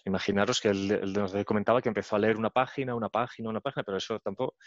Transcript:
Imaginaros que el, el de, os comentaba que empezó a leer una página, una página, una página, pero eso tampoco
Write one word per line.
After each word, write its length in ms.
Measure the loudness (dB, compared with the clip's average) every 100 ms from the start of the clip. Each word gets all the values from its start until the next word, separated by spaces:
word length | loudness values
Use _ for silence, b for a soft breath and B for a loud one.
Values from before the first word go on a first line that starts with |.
| -2
Imaginaros 560 | -2 2 2 2 2
que 80 | 2
el, 220 | 2 2
el 220 | 0 0
de, 80 | -2
os 120 | 0 0 0
comentaba 360 | 0 4 2
que 80 | 2
empezó 260 | -2 0 2
a 40 |
leer 180 | 2 2
una 120 | 0
página, 440 | 0 0 -2 -4 -4
una 140 | -2
página, 400 | -2 -2 -4 -6
una 120 | -4
página, 220 | -4 -4
pero 140 | -4 -4
eso 220 | -4 -6
tampoco 360 | -6 -4 -4 -6